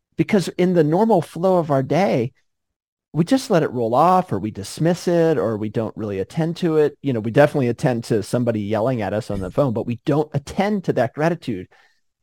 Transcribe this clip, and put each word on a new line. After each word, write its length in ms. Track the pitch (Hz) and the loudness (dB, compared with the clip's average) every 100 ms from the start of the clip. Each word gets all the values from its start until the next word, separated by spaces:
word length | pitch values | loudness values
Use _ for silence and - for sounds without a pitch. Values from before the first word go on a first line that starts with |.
| _ - | _ -4
because 300 | - 208 - | 0 0 0
in 240 | - 180 | 0 2
the 100 | 175 | 4
normal 380 | 151 170 226 190 | 4 2 2 2
flow 360 | - 165 190 180 | 0 -2 0 2
of 120 | 156 | 2
our 120 | 139 | 0
day, 500 | 131 147 196 160 117 - _ _ _ _ _ _ _ | 2 0 2 0 -2 -6 _ _ _ _ _ _ _
we 100 | 147 | -4
just 260 | 170 262 - | 0 0 2
let 140 | 180 | 0
it 80 | 143 | 0
roll 240 | 120 113 123 | -2 0 4
off, 360 | 170 185 180 | 4 4 0
or 60 | 101 | -4
we 120 | 107 | -4
dismiss 560 | 98 98 - 156 170 - | -8 -12 -2 0 0 0
it, 300 | 170 165 143 | 2 2 2
or 200 | 101 110 | 0 -2
we 120 | 107 | -4
don't 260 | 113 110 - | -4 -6 -6
really 240 | 107 95 | -6 -6
attend 380 | 95 - 160 165 | -6 -4 -4 -2
to 200 | 175 156 | 0 2
it. 200 | 147 - | 2 0
You 120 | 139 | -4
know, 80 | 117 | -4
we 100 | 110 | 0
definitely 380 | 127 147 151 123 | 4 4 4 -2
attend 340 | 117 131 120 - | 0 0 -2 0
to 160 | 110 | -2
somebody 360 | 98 123 120 110 | 0 -2 0 -2
yelling 420 | 101 107 117 127 | -2 0 0 0
at 120 | 95 | -2
us 180 | 104 - | -4 -4
on 80 | 101 | -6
the 120 | 92 | -4
phone, 220 | - 143 | 0 0
but 120 | 113 113 | -2 -4
we 160 | 117 - | -4 -2
don't 240 | 147 147 | 0 0
attend 500 | 147 - - 196 208 - | -4 -4 -2 0 0 -2
to 80 | |
that 200 | 175 220 | -2 -2
gratitude. 540 | - 160 170 - 92 92 _ _ _ _ _ | -2 -2 -2 -6 -8 -10 _ _ _ _ _